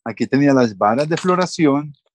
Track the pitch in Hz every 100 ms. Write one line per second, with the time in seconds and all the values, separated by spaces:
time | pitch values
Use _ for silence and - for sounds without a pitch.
0 | - 107 117 131 143 135 120 98 104 117
1 | 151 165 185 180 180 - 156 139 151 139
2 | _